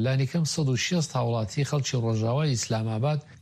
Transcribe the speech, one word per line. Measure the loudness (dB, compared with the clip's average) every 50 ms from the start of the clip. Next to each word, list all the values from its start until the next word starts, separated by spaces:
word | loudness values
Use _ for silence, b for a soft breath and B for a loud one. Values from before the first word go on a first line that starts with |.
| 2
لانیکەم | 2 2 2 0 0 0 0 0 0 0
سەد | 0 0 2
و | 2 0 0
شێست | 0 0 0 0 0 -2
هاوڵاتی | -2 0 0 0 0 -2 -2 -2 -2 -2 0
خەڵکی | 0 -2 -2 0 -2 0 0
ڕۆژاوای | 0 2 2 2 2 2 2 2 2 0
ئیسلاماباد | 0 0 -2 -2 -2 0 -2 -2 0 0 0 0 -2 B B B B